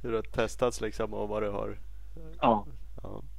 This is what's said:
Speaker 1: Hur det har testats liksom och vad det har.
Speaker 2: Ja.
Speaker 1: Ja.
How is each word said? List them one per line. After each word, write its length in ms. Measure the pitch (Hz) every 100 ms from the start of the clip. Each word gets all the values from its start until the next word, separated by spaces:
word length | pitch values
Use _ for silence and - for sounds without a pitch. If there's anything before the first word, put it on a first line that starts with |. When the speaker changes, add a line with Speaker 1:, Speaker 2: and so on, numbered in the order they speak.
Speaker 1:
Hur 80 | 123
det 60 | 113
har 60 |
testats 580 | - - 113 - 123 -
liksom 320 | 110 - 110
och 160 | 104 107
vad 140 | 107
det 60 | 104
har. 280 | 101 107 104 - - - - 160 -
Speaker 2:
Ja. 240 | 139 107 - - - -
Speaker 1:
Ja. 200 | 98 104 -